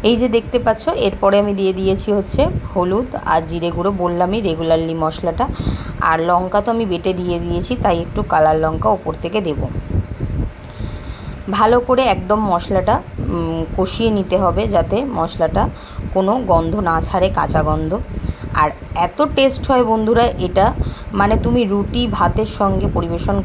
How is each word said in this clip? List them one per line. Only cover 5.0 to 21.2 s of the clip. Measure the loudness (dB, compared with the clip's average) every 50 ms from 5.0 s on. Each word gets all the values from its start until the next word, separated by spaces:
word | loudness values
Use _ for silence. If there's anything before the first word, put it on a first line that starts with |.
| -2 -2 -2 -2 -2 -2 0 0 -2 -2 -2 -4 -4 -4 -4 -4 -8 -8 -6 -2
আর | 0 2 2 2
লঙ্কা | 2 2 2 2 2 2 0 0
তো | 0 2
আমি | 0 0 0
বেটে | -2 -2 -2 0 -2
দিয়ে | -2 0 -2 -2 -2 -2
দিয়েছি, | -2 -2 -2 -2 -2 -2 -2 0
তাই | 2 2 2 2
একটু | -2 -4 -4 -4
কালার | -2 0 0 2 2 2 2
লঙ্কা | 2 0 0 -2 0 0 0
ওপর | 0 0 -2 -6 -6 -6
থেকে | -6 -4 -2 -2
দেব। | -2 -2 -2 -2 -4 -4 -4 -6 -6 -2 -2 -2 -2 -2 -6 -8 -6 -4 -2 -4 -4 -4 -6 -10 -16 -16 -10 -10 -8 -8 -8 -10 -10 -12 -12 -10 -10 -12 -12 -10 -6 -4
ভালো | 2 4 4 6 6 4
করে | 4 2 2 2
একদম | 4 2 2 0 2 0 0 2 2 2 0
মশলাটা, | 0 0 0 0 2 2 2 0 0 -2 -8 -8 -6
উম, | -4 -2 -2 -2 -2 -2 -2 -4 -4 -4 -2
কষিয়ে | -2 -2 -2 0 0 0 2
নিতে | 2 0 0 0 0 2
হবে | 2 2 2 0 0
যাতে | 2 2 2 2 2 0 -2 -2
মশলাটা | -2 -2 -2 -2 -2 0 0 0 2 2 0 0 0 -4 -10 -16 -14 -12 -10 -8 -2 0
কোনো | 0 2 2 0 0 2
গন্ধ | 4 4 4 4 2 -2
না | 0 0 0 0 0
ছাড়ে, | 0 0 2 2 2 2
কাঁচা | 2 0 -2 0 0 0
গন্ধ। | 2 2 0 0 0 -2 -2 -4 -4 -6 -8 -6 -6 -6 -6 -6 -8 -4 0
আর | 0 0 0 0 -6 -12 -8 -2
এত | -2 -2 -2 2 0 0 2 4
টেস্ট | 4 4 4 2 0 0 2
হয় | 2 4 4
বন্ধুরা | 4 2 2 2 2 4 4 4
এটা, | 2 0 -2 -4 0 2 4 4 4 2 0 -4 -4 -6 -8 -10 -6
মানে | -2 0